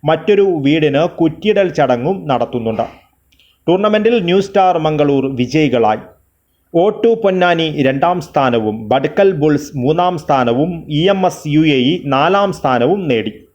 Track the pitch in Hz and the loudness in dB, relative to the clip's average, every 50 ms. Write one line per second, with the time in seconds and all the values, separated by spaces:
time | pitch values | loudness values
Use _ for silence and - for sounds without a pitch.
0 | - 151 160 160 160 - 208 202 196 196 175 156 135 139 151 165 151 147 135 139 | 2 0 0 0 2 0 2 4 4 2 0 0 0 0 2 2 2 2 2 0
1 | 165 175 - - 170 160 156 - - 214 208 202 196 175 - - 143 127 123 117 | 0 -2 0 0 0 0 0 -2 -2 0 2 2 0 0 0 0 0 2 0 0
2 | 123 156 190 190 165 151 135 117 117 117 - 120 113 113 110 - 120 - - - | 0 -4 -4 -4 -2 -2 -2 -2 -2 -4 -4 -4 -4 -4 -2 -2 -4 -6 -8 -20
3 | _ _ _ _ _ _ _ _ _ _ _ _ _ - 170 185 202 214 208 214 | _ _ _ _ _ _ _ _ _ _ _ _ _ 0 0 2 2 2 0 2
4 | 208 226 240 233 180 170 180 196 196 196 - 202 190 185 175 165 156 156 151 147 | 2 2 2 2 0 2 0 0 0 0 0 2 2 2 2 0 0 -2 0 0
5 | 147 143 143 135 131 131 135 120 127 123 - 156 156 139 117 120 113 107 110 110 | 0 2 2 0 0 -2 -2 -2 -4 0 0 0 0 2 2 2 2 2 0 -2
6 | - - _ _ _ _ _ _ _ _ _ _ _ _ - 165 175 208 208 - | -4 -16 _ _ _ _ _ _ _ _ _ _ _ _ 0 0 0 0 0 0
7 | - 233 226 226 226 196 185 185 180 175 175 165 165 156 151 147 139 131 131 139 | 0 0 0 2 0 -2 0 2 2 2 2 0 -2 -4 -2 0 0 0 0 0
8 | 143 170 185 180 156 - - 151 139 127 120 117 107 107 107 113 113 104 127 135 | 0 0 -2 -2 -6 -4 -2 0 0 2 0 0 -2 -2 -4 -6 -4 -2 -2 0
9 | 139 151 - - 196 196 185 151 143 156 147 143 - - - 139 123 135 160 170 | 0 -2 0 2 2 2 2 2 0 0 0 0 -4 -8 -8 -4 -2 -2 0 0
10 | 175 180 175 156 - - 147 131 127 120 117 127 151 175 175 165 - - 151 143 | 0 -2 -2 -4 -2 0 0 0 2 0 0 0 -2 -2 -4 -10 -10 -6 -4 0
11 | 165 190 202 190 185 180 - - - 156 147 156 160 156 143 131 120 135 175 180 | 0 0 0 0 0 -2 -4 -4 -8 -2 0 2 2 4 2 2 2 0 -2 -2
12 | - 143 135 135 147 170 190 202 202 196 180 - - 143 127 120 117 139 185 208 | -4 -2 0 0 2 2 2 0 0 -2 -4 -4 -2 0 0 2 2 0 0 -2
13 | 185 151 127 113 104 110 - - - _ | -2 -2 -2 -2 -2 -4 -10 -12 -20 _